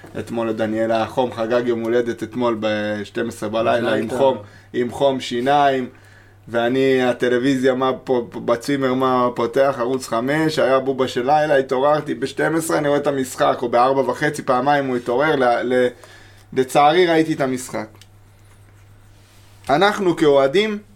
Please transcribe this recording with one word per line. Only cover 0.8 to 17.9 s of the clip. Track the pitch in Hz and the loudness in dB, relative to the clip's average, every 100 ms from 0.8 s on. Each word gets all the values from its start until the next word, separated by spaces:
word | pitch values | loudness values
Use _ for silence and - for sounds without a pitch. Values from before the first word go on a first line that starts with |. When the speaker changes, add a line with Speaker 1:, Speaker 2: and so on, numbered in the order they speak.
| 113 | -2
Speaker 1:
היה | 113 107 | -2 -2
חום, | - 123 | -2 -4
חגג | - 113 123 123 | -4 -2 -2 0
יום | 117 | -2
הולדת | 113 123 117 110 | 0 -2 -2 -4
אתמול | 107 113 120 110 | -8 -4 -2 -2
בשתים | 107 107 107 104 101 120 117 | -2 -2 -4 -6 -8 -8 -8
עשרה | - 107 | -6 -6
בלילה, | 113 123 120 117 | -2 0 0 0
Speaker 2:
מזל | 113 | -2
Speaker 1:
עם | 110 | -2
Speaker 2:
טוב. | 127 | 0
Speaker 1:
חום, | 135 127 - - - | 0 0 -6 -20 -10
עם | 123 123 | -4 -4
חום | - 139 131 | 0 0 0
שיניים, | - 120 131 147 139 135 123 - - - - - - | -4 -4 0 2 2 0 -4 -12 -20 -20 -20 -20 -6
ואני, | 113 117 131 135 131 | -2 0 2 2 2
הטלוויזיה, | 127 123 123 123 131 131 131 | 2 0 0 2 2 2 2
מה | 127 131 113 | 2 0 -2
פה, | - 123 113 | -2 -2 -2
פה | 117 | -6
בצימר, | 113 117 - 139 131 | -2 -2 -2 -2 0
מה | 127 131 127 123 123 | 0 0 2 0 0
פותח, | 117 139 139 131 | -2 2 2 0
ערוץ | 120 131 - | -2 -4 -4
חמש, | 117 127 156 160 151 | -4 -2 0 0 2
היה | 127 135 | 2 2
בובה | 131 131 127 | 0 -2 -2
של | 127 120 | -2 0
לילה, | 151 151 139 | 2 4 2
התעוררתי | 131 127 143 151 147 | 2 0 2 2 -2
בשתים | 117 131 - 151 160 | -6 -6 -2 -2 -2
עשרה, | 160 165 | -2 -2
אני | 147 | 0
רואה | 143 | 0
את | 147 | 0
המשחק, | 139 127 - 143 139 | -2 -4 -2 0 0
או | 123 | 0
בארבע | 120 127 139 123 | 2 2 2 0
וחצי, | 120 151 147 | 0 -2 -2
פעמיים | 131 123 139 147 135 | -2 0 2 0 0
הוא | 123 | -2
התעורר, | 123 127 156 143 | -2 0 2 2
ל-, | 123 120 120 | 2 2 0
ל-, | 127 123 - - - - - - | 2 0 -2 -18 -20 -20 -20 -8
לצערי | 127 131 151 147 170 180 | -2 0 4 4 6 4
ראיתי | 160 160 | 4 2
את | 147 | 0
המשחק. | 135 127 - 113 107 | -2 -4 -6 -10 -10